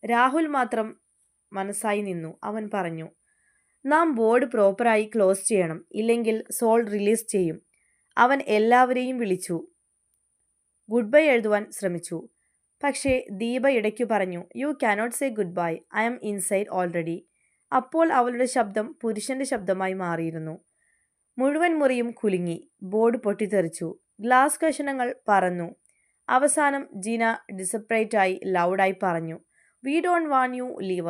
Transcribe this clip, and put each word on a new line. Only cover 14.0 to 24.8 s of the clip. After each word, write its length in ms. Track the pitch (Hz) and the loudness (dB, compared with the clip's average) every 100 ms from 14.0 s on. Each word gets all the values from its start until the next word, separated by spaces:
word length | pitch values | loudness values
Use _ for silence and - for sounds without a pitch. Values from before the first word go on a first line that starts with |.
| 233 | -2
പറഞ്ഞു, 340 | 214 190 175 180 233 | 0 -2 -6 -12 -6
"You 120 | 277 | -6
cannot 420 | 277 233 202 233 | -2 0 0 -2
say 220 | 233 269 | -2 -4
goodbye, 420 | 214 185 180 170 165 | -2 -4 -2 -4 -4
I 340 | _ 214 226 | _ -4 -2
am 100 | 247 214 | -2 -6
inside 360 | 202 180 196 208 185 | -6 -2 -2 -2 -4
already." 380 | 180 170 165 170 _ _ _ _ _ 247 | -2 -2 -4 -6 _ _ _ _ _ -2
അപ്പോൾ 360 | 254 320 330 | 0 0 2
അവളുടെ 320 | 269 240 240 | 2 0 0
ശബ്ദം 520 | 247 254 214 202 220 320 | -2 0 -2 -2 -6 -6
പുരുഷന്റെ 420 | 233 214 202 262 | -6 -6 -6 -6
ശബ്ദമായി 480 | 269 240 190 190 190 | -4 -4 -2 -2 -2
മാറിയിരുന്നു. 720 | 190 180 165 165 160 160 156 _ _ _ _ _ _ _ - | -4 -4 -2 -4 -6 -10 -12 _ _ _ _ _ _ _ -2
മുഴുവൻ 360 | 262 294 349 | 0 2 0
മുറിയും 360 | 320 277 254 240 | 2 2 0 -4
കുലുങ്ങി. 600 | 233 214 185 175 165 - _ | -2 -2 0 -2 -6 -10 _
ബോർഡ് 340 | 185 208 226 233 | -6 0 2 2
പൊട്ടിത്തെറിച്ചു. 800 | 214 202 208 196 165 165 165 - _ _ | -4 -2 -2 0 -2 -4 -10 -10 _ _
ഗ്ലാസ് 440 | 214 254 285 - | 2 4 4 2
കഷണങ്ങൾ 500 | 320 - | -2 -2